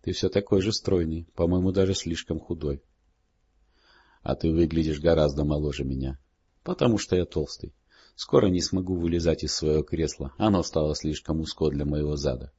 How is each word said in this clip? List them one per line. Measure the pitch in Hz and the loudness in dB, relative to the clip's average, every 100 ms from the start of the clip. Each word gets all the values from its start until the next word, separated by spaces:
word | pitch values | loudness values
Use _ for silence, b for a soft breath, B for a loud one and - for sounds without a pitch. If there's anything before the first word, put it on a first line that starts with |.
"Ты | - | -6
всё | 90 95 | -2 0
такой | 101 - 98 | 0 2 2
же | 98 | 2
стройный, | 107 - 95 82 82 82 | -2 0 0 0 -4 -8
по-моему, | - 85 90 95 | -2 2 4 2
даже | 95 95 | 2 2
слишком | 95 85 82 - 80 | 0 -4 -6 -6 -8
худой". | - 82 78 71 _ _ _ _ _ _ _ _ _ b b b b b | -6 -6 -4 -6 _ _ _ _ _ _ _ _ _ b b b b b
"А | - | -6
ты | 69 82 | -2 0
выглядишь | 80 82 82 78 73 | 2 2 2 0 0
гораздо | 80 80 76 69 | 2 4 2 2
моложе | 73 76 76 67 | 0 0 -2 -4
меня". | 67 65 65 67 _ _ _ _ | -4 -4 -6 -8 _ _ _ _
"Потому | - 180 131 104 | -8 0 2 2
что | - 92 | 2 0
я | |
толстый. | 85 85 73 - - _ _ b b - | 0 -4 -6 -8 -14 _ _ b b -16
Скоро | - 135 107 | 2 4 4
не | 90 | 2
смогу | 87 95 92 | 0 -2 -2
вылезать | 90 85 85 82 80 | -2 0 0 0 0
из | 76 | -4
своего | - 78 78 | -2 2 0
кресла, | 76 80 78 - 67 - | 0 -2 -4 -4 -12 0
оно | 110 95 | 2 2
стало | 82 82 76 76 | 0 -2 -2 -2
слишком | 78 76 - 80 | -4 -6 -4 -4
узко | 80 - 78 | -4 -2 -2
для | 71 | 0
моего | 73 73 73 73 | -2 -2 -2 -2
зада. | 69 64 65 | -2 -4 -8